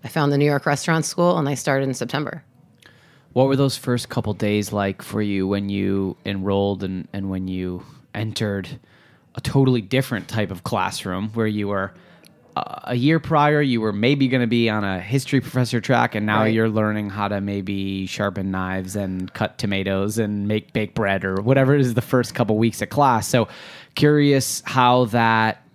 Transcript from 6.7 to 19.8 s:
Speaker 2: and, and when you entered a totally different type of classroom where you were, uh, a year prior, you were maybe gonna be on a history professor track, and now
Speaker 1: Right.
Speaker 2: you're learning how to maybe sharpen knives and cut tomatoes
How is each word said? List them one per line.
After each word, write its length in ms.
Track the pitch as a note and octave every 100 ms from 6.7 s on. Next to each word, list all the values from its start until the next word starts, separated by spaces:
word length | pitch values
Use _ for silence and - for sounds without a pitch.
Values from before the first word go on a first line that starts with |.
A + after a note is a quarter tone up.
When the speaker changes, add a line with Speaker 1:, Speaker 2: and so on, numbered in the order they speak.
| G2
Speaker 2:
and, 240 | G2 F#2+ -
and 160 | G2+ G2
when 180 | F#2+ F#2+
you 360 | F#2 F#2 F2+ - - _ G#2
entered 520 | G#2+ G2+ A2 G2 F#2 - _ _ _ _ _ -
a 60 |
totally 400 | - C#3 C3 B2
different 460 | G2 B2 C3 A2 -
type 220 | A2+ G#2
of 140 | F2+
classroom 680 | - G#2+ F#2 - G2 F#2 G#2+
where 120 | A2 A2
you 200 | G#2 G2+
were, 260 | G2+ G2 - - - - _ _ -
uh, 240 | - - -
a 100 | B2
year 240 | C3 D#3+
prior, 420 | - D#3+ D3 D3+
you 180 | C#3+ A#2
were 120 | G#2+
maybe 340 | G2+ A#2 C#3+ C3
gonna 200 | B2+ A#2+
be 200 | A#2 A2+
on 140 | G#2+
a 160 | G2+ F#2
history 400 | F#2 C3+ C3 C#3
professor 400 | - B2+ B2 A#2+
track, 360 | - B2 A#2 A2
and 100 | G#2+
now 160 | G#2+
Speaker 1:
Right. 120 | G#2+
Speaker 2:
you're 160 | A2 A2+
learning 420 | G#2+ G#2+ G#2+ G#2
how 160 | G2+ G2+
to 120 | G2+
maybe 680 | G2+ G2+ F#2+ G2 G2 G2 F#2+
sharpen 420 | - G#2 G2 G2
knives 460 | F#2+ F#2 F#2+ F#2 G#2
and 360 | G2 F#2 F#2+
cut 260 | - A2+ -
tomatoes 580 | G#2 G2